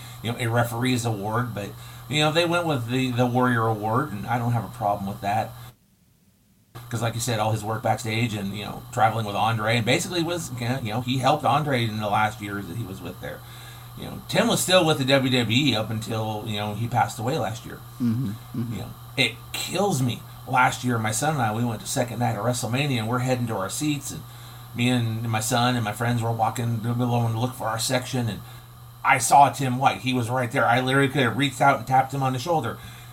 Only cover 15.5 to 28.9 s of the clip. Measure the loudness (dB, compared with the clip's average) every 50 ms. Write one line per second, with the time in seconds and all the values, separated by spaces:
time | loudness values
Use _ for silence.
15.5 | 4 4 4 4 2 2 0 -2 -4 -6 -4 -4 -4 -2 -2 -2 -4 -4 -4 -6
16.5 | -4 -4 -4 -4 -2 -4 -4 0 2 2 2 2 0 -4 -2 -2 0 0 -2 -4
17.5 | -4 -8 -10 -12 -14 -14 -16 -16 -6 0 0 0 2 0 -2 -4 -4 -8 -12 -10
18.5 | -6 -6 -4 -4 -4 -6 -8 -10 -12 -14 -16 -8 -2 0 0 0 -2 -8 -14 -12
19.5 | -8 -8 -8 -4 0 0 2 2 2 0 0 -2 -2 -6 -12 -16 -18 -16 -8 0
20.5 | 2 4 4 4 2 0 -2 0 0 0 0 0 -2 0 0 0 2 2 0 0
21.5 | 0 0 0 -2 -2 -6 -6 -4 -2 -2 -2 -2 -2 0 0 0 0 0 0 -2
22.5 | -2 -2 -2 -2 0 0 0 0 0 0 0 0 0 0 2 0 0 0 0 -2
23.5 | -2 -2 -2 -4 -4 -2 -2 -2 -2 -2 -4 -10 -10 -10 -12 -16 -18 -18 -18 -18
24.5 | -18 -18 -18 -10 -2 0 2 4 4 2 2 0 -2 -2 -2 -2 -2 0 0 0
25.5 | 2 2 4 4 2 2 0 -2 -2 0 0 0 2 2 0 0 0 0 0 0
26.5 | 0 -2 -2 0 0 0 0 0 0 0 2 2 2 2 2 2 0 0 -2 -2
27.5 | -4 -4 -4 -4 -2 -2 -2 0 0 -2 -2 -2 -2 -2 -2 -2 -4 -6 -10 -14
28.5 | -18 -18 -18 -20 -20 -20 -20 -20